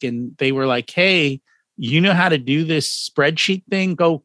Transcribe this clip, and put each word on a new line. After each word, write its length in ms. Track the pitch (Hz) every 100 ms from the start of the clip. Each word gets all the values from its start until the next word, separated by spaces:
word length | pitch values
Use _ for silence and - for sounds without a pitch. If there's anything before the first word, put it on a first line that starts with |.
and 340 | 131 120 123 -
they 140 | 135
were 140 | 135 135
like, 240 | 123 120
"Hey, 500 | - 185 185 147 135 - _ _ -
you 240 | 113 151
know 120 | 190
how 160 | 175 185
to 100 | 156
do 260 | 123 147
this 460 | 160 156 - - -
spreadsheet 540 | - 143 160 - 190 -
thing? 240 | 196 190
Go, 280 | 165 170 160